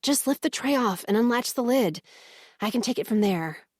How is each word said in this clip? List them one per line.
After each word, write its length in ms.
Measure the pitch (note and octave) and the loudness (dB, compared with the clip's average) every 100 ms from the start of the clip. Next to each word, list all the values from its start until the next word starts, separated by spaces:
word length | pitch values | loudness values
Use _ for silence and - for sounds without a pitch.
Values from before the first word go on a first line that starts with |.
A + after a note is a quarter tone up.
Just 240 | - C#4+ - | 0 0 0
lift 140 | C#4+ | -2
the 80 | D#4 | -2
tray 260 | - C4+ | -4 0
off 280 | C#4 A#3 F3+ - | 2 2 -2 0
and 100 | G#3 | 2
unlatch 360 | A#3+ A#3+ A#3+ | 2 2 -2
the 100 | - | -4
lid. 380 | A#3+ C4 G3+ D#3 _ - - - - _ | 2 2 2 -2 _ -20 -20 -20 -20 _
I 100 | G#3 | -2
can 100 | A#3+ | -2
take 180 | A#3 B3 | -2 -4
it 80 | C#3+ | 0
from 140 | G#3+ | 2
there. 380 | G#3 F3+ D#3+ D#3 - | 2 2 -2 -8 -18